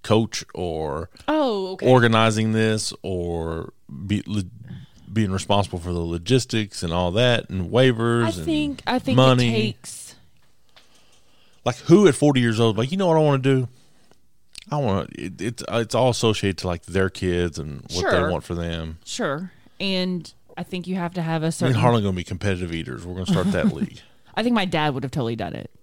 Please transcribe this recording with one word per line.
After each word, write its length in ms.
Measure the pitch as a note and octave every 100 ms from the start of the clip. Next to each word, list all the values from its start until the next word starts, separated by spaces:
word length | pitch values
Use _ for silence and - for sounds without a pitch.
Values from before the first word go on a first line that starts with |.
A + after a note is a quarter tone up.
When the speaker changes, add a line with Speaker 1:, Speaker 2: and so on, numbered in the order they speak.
Speaker 1:
coach 420 | - A2 A2 - -
or 540 | - F2+ D#2 D#2 D2 E2+ - -
Speaker 2:
Oh, 440 | D#4 C4+ G3+ F#3+
okay. 140 | F#3+ B2
Speaker 1:
organizing 600 | B2+ A#2 A2+ A2+ A2 A2
this 400 | A2 A2 G#2+ - -
or 720 | - F#2 F2 E2+ E2 E2 - _ - C#2 G2
be, 180 | G#2+ -
le-, 160 | G#2 F#2 - - B2 - - -
being 180 | G#2 G#2
responsible 480 | F#2+ - G2+ G2 F#2
for 140 | F2
the 80 | F2
logistics 840 | E2 E2+ E2+ B2+ - A2+ G2+ -
and 100 | F2
all 200 | F2 F2+
that 360 | G2 B2 A#2 -
and 220 | F#2 E2+
waivers 540 | A2 C3 A2+ A#2 A#2+
Speaker 2:
I 40 | A2+
Speaker 1:
and 140 | -
Speaker 2:
think, 380 | - D4+ D4 C4 -
I 120 | B3
think 180 | C4+ B3
Speaker 1:
money. 320 | C3 B2 B2
Speaker 2:
it 40 | A2+ A2+
takes 420 | - - - - - - - - _ _ - _ - - - - - _ _
Speaker 1:
Like, 120 | B2+ -
who 320 | - F3+ F#3+
at 80 | C3
forty 240 | D3 C3
years 180 | A#2+ A2
old, 180 | A#2 G#2+
like, 140 | C3
"You 60 | F#3+
know 100 | F#3
what 120 | D#3+
I 20 |
wanna 180 | D3+ C3+
do? 300 | C3 C3 B2 - - - - - - - _ - -
I 100 | D3
wanna," 280 | B2+ F#2+ C2+ -
it, 240 | F2 -
it's, 220 | G#2 A#2 -
it's 260 | A2+ A2+
all 160 | A#2 B2+
associated 480 | A2+ A#2 G#2 G2+ F#2
to, 80 | F2+
like, 200 | E2+ -
their 220 | F2+ F#2+
kids 480 | - F#2 F2 F2 D#2
and 260 | D2+ C#2+
what 80 | -
they 100 | F2
Speaker 2:
Sure. 300 | F4+ G#3 D#2
Speaker 1:
want 100 | E2+
for 140 | - E2+
them. 420 | E2+ E2 D#2+ D#2+
Speaker 2:
Sure. 480 | - - F#3+ C#3+ F#3 - - -
And 540 | G3 F#3 F#3 F3+ D#3+ - _ -
I 80 |
think 220 | F3+ F#3 F3
you 100 | F#3
have 180 | F3
to 80 | F3+
have 200 | D#3+ D#3+
a 20 | D#3+
Speaker 1:
Me 40 |
Speaker 2:
certain 220 | - D#3+ A2+
Speaker 1:
and 40 |
Harlan 200 | A#2+ A#2
gonna 120 | G2+ F#2
be 80 |
competitive 500 | F2 F2 G#2 F2+ F2+
eaters. 320 | E2 D#2 B1 F2
We're 80 |
gonna 120 | F2+ F#2
start 260 | F#3 F#3
that 200 | F#3+ G#3
Speaker 2:
<laughs> 20 |
Speaker 1:
league. 260 | - - - - - -
Speaker 2:
I 80 | -
think 120 | A#3
my 100 | A#3
dad 280 | F#3 E3 D3+
would 100 | C3
have 80 | C3+
totally 240 | D3+ A2+ A2+
done 180 | F2
it. 160 | - - -